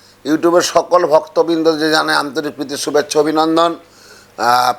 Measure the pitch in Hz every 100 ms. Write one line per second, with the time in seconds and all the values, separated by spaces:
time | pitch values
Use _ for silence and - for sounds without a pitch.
0 | _ _ 131 156 170 170 - 175 147 180
1 | 170 151 - 175 160 165 160 156 156 156
2 | 151 151 147 131 147 113 143 139 - 139
3 | - 156 151 156 160 160 170 165 - -
4 | - - - - 113 123 123